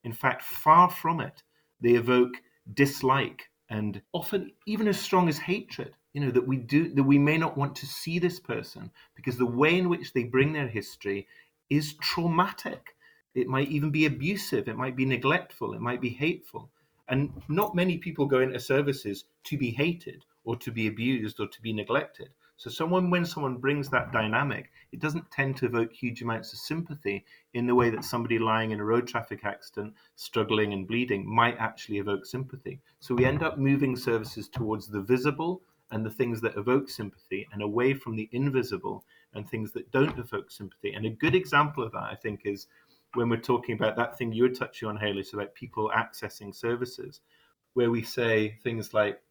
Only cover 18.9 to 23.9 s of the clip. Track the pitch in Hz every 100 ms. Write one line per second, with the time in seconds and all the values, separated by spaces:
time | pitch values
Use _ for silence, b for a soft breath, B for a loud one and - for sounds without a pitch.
18.9 | 135 104 98 - _ - 143 120 113 160
19.9 | 170 - - _ _ 117 117 - 113 110
20.9 | 95 120 127 107 - 104 - 113 107 104
21.9 | 135 151 - - _ b _ - - 165
22.9 | 180 180 180 170 - 139 123 135 147 135